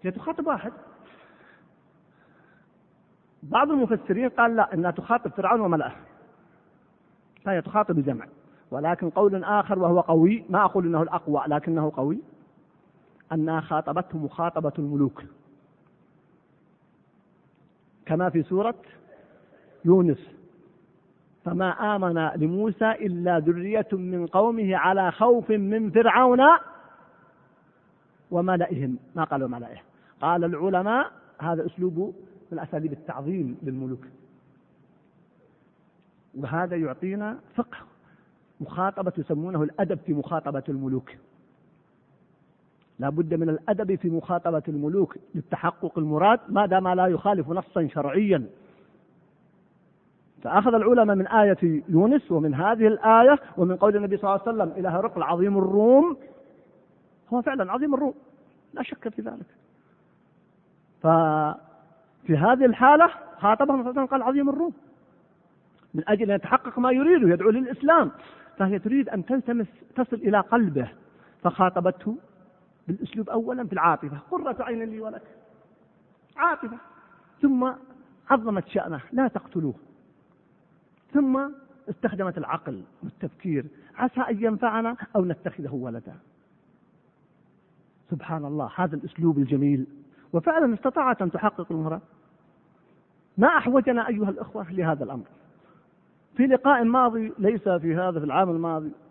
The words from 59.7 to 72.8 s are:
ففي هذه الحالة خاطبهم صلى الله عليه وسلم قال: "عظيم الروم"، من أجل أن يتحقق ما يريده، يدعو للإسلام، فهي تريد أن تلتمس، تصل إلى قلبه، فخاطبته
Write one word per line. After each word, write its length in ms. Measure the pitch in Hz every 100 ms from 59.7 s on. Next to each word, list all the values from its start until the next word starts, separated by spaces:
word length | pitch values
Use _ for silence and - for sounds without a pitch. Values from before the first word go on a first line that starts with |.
| _ _ _ _ _ _ _ _ _ _ _ _ _
ففي 1400 | 165 165 160 156 151 - - _ _ _ _ _ - 151
هذه 280 | 190 254 262
الحالة 420 | 214 262 302 339 - - -
خاطبهم 460 | 202 220 285 277
صلى 60 | 247
الله 120 | 254
عليه 0 |
وسلم 40 | 262
قال: 160 | -
"عظيم 280 | 233 277 285
الروم"، 240 | 277 339 - _ _ _ _ _ _ _ _ _ _ _
من 100 | 156 160
أجل 220 | 208 214
أن 40 | 202
يتحقق 440 | - 247 247 240
ما 120 | 247
يريده، 380 | 254 294 349 196
يدعو 200 | 175 196
للإسلام، 640 | 226 254 - 277 330 - - - - - -
فهي 220 | 190 196
تريد 300 | 208 269 254
أن 160 | 196 165
تلتمس، 420 | 262 - 240 214 _ - -
تصل 200 | 247 233
إلى 240 | 190 202
قلبه، 480 | 190 233 208 139 120 - _ _ _ _
فخاطبته 720 | 175 170 185 180 180 185 214 247 _ _ _ _ _ _